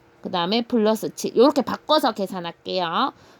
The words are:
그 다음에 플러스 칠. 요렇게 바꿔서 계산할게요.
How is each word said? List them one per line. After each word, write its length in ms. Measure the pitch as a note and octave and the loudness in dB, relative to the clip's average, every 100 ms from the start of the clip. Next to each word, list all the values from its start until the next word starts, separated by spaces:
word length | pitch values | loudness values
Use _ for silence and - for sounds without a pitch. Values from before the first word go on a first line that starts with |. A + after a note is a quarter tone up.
| _ _ | _ _
그 80 | F#3+ | -6
다음에 320 | F#3 E3+ A3+ | -4 0 -2
플러스 520 | A#3+ A#3+ G#3 G#3+ D#3 | 0 2 2 0 -4
칠. 220 | - - - | -6 -2 4
요렇게 260 | C4+ D4 | 4 4
바꿔서 500 | - G3+ - D4+ C#4 | -2 -6 0 2 2
계산할게요. 1000 | G#3+ F#3+ F#3+ E3+ - F#3 F#3 E3+ F3+ C4+ - - - | -2 -6 -6 -10 -12 -8 -4 -2 -2 -2 -4 -20 -20